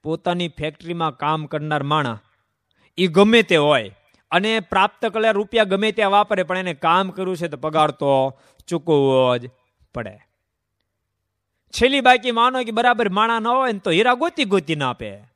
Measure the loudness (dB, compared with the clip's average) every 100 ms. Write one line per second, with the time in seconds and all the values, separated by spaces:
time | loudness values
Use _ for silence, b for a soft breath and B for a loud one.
0 | -8 -6 -4 -4 -6 -6 -10 -8 -12 -6
1 | -6 -4 -4 -4 -4 -8 -4 -4 0 -2
2 | -2 -6 _ _ _ _ _ _ _ -2
3 | 0 4 4 4 4 2 4 2 -2 -16
4 | _ _ _ -2 0 -4 -2 0 0 _
5 | -6 0 0 0 -2 0 0 0 -2 0
6 | 2 2 2 -2 -2 -4 -6 -4 2 2
7 | 0 -6 -6 -6 -8 -6 -4 0 0 0
8 | 0 2 0 -6 b b -8 -8 0 2
9 | 4 4 2 0 -4 _ _ _ _ -12
10 | -12 -14 _ _ _ _ _ _ _ _
11 | _ _ _ _ _ _ _ 0 2 4
12 | 4 4 2 0 0 0 -4 0 0 2
13 | 0 0 0 0 -2 -2 -2 -4 -2 0
14 | 2 0 -2 -2 -2 -2 -2 -4 -4 -6
15 | -12 -16 -20